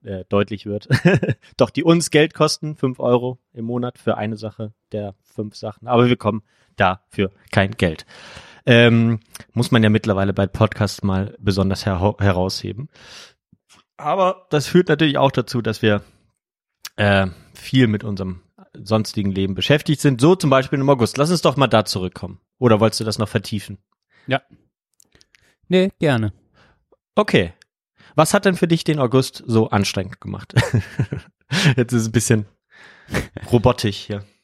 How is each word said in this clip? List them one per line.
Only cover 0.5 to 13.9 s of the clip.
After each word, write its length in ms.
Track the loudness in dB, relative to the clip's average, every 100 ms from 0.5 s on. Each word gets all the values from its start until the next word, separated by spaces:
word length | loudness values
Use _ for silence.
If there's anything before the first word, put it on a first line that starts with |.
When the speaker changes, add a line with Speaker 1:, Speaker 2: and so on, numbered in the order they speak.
| -6 -8
Speaker 1:
wird. 220 | -10 -2 0
<laughs> 340 | 2 2 -2 -6 _ -2
Doch 120 | 0
die 140 | 0
uns 280 | 2 2 2
Geld 220 | 2 2
kosten, 420 | 0 -2 -2 -10 -6
fünf 220 | -6 -2
Euro 400 | 0 0 -2 -10 _
im 140 | -12 -8
Monat 320 | -6 -6 -6
für 200 | -4 -4
eine 200 | -4 -8
Sache 360 | -12 -12 -14 _ _
der 220 | -10 -10 -14
fünf 340 | _ -12 -10 -10
Sachen, 320 | -14 -14 0
aber 140 | 2
wir 80 | 4
bekommen 320 | 2 -2 -4 _ _ _ 0
dafür 540 | 0 0 _ -4 -4 _ _
kein 200 | 0 0
Geld. 340 | 0 -2 -2 -14 -20 -20 -20 -20 -8 4
Ähm, 540 | 6 6 6 2 -2 _ -20 -10
muss 180 | -4 0
man 120 | 2
ja 60 | 4
mittlerweile 440 | 2 2 0 0
bei 140 | 0 -2
Podcasts 560 | 0 0 0 -4 -2
mal 320 | -4 -4 -6 -6
besonders 460 | -4 0 0 -2 -2
her-, 300 | 0 0 2
herausheben. 680 | 0 0 -2 -4 -10 -12 -14 _ -20 -20 -20 _ _ _ _ _ _